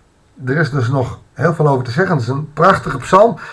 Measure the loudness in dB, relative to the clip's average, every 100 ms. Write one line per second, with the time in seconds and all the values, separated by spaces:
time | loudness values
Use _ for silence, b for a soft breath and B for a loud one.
0 | _ _ _ -10 -4 0 0 -2 0 0
1 | -2 -8 -14 -2 0 2 2 2 -2 -2
2 | 0 0 -2 -4 -6 0 0 0 -6 -8
3 | 2 6 6 2 B